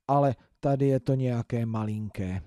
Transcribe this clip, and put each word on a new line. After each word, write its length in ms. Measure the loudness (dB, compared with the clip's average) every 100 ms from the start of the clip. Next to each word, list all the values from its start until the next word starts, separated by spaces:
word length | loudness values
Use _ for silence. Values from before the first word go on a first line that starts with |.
| 0
ale 280 | 2 2 0 _ _
tady 260 | -2 2 2
je 140 | 2
to 140 | 2
nějaké 520 | 0 0 -2 -2 -4 -2
malinké. 760 | -2 -4 -4 -6 -6 -6 -6